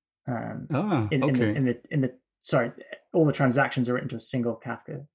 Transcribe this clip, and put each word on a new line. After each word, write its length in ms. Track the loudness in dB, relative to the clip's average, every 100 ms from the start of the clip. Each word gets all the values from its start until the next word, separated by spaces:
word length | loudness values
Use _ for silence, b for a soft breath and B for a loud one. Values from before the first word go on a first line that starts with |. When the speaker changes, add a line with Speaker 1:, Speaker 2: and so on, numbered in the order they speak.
| _ _ -8
Speaker 1:
Um, 400 | -6 -6 -10 -4
Speaker 2:
Ah, 340 | -2 0 0 0
Speaker 1:
in, 120 | 0
in 100 | 2
the, 100 | 2
Speaker 2:
okay. 120 | 2 2
Speaker 1:
in 80 | 0
the, 120 | -2 -2
in 100 | 0
the, 120 | 0 -4 _ _
sorry, 320 | -2 0 0 -6 -18 -20 _
all 120 | 4 4
the 80 |
transactions 560 | 4 2 4 2 0 0
are 40 |
written 160 | -2 -4
to 60 | -6
a 40 |
single 400 | -4 -2 -2 -4 -8
Kafka 400 | -10 -10 -14 -14